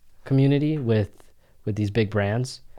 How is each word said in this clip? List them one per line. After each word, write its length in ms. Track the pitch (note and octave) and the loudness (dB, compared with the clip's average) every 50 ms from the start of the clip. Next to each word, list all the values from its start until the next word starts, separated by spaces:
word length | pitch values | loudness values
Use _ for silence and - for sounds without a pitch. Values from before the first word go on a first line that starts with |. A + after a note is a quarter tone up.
| - - - - - | -20 -20 -20 -20 -4
community 520 | - C3+ C3+ C3+ C#3 C#3+ C#3+ D3+ D3+ D#3 D3+ | 0 2 4 4 4 4 2 0 -2 -2 -2
with, 340 | C3 A2+ A2+ A2 G2 - - - - - - - _ _ _ - - | 0 0 2 2 0 0 -4 -12 -20 -20 -20 -20 _ _ _ -12 -8
with 100 | G#2+ G#2 | -6 -4
these 160 | G#2 G#2+ G2+ | -2 -2 -2
big 180 | G2+ A#2 A2 G2 | 0 0 -2 0
brands, 520 | A2 G#2 G2+ G2+ G#2+ A#2+ B2+ C3 - - - - - | 0 -2 -2 0 -2 -2 -4 -6 -8 -14 -20 -20 -20